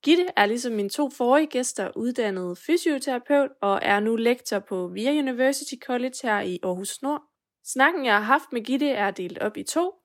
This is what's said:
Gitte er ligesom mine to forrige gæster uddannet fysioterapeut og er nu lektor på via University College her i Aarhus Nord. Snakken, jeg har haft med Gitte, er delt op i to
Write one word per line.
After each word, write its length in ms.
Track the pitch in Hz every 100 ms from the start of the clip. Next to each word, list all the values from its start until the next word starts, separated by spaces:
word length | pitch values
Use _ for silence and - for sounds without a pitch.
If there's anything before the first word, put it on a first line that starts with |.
Gitte 220 | 285 349 359 -
er 80 | 202
ligesom 280 | 240 247
mine 160 | 220 202
to 200 | - 285
forrige 380 | - 247 277 302
gæster 500 | 247 254 - 196 -
uddannet 600 | 233 247 220 190 180 180
fysioterapeut 920 | - 339 339 277 269 247 240 285 269 -
og 180 | 202 196
er 180 | - 202
nu 160 | 214 226
lektor 440 | 233 240 - 208
på 280 | 196 185 180
via 240 | 180 240
University 640 | 302 269 240 262 277 294 254 -
College 280 | 247 254 254
her 180 | 247 208
i 180 | 196 180
Aarhus 380 | 190 180 196 -
Nord. 200 | 269 294 _ _ _ _ -
Snakken, 400 | 254 277 339 262
jeg 80 |
har 80 | 208
haft 240 | 214 277 -
med 100 | 247
Gitte, 280 | 220 262 294
er 220 | 233 202
delt 260 | 190 180 170
op 180 | 214 214
i 60 |
to 280 | 294 311 359 -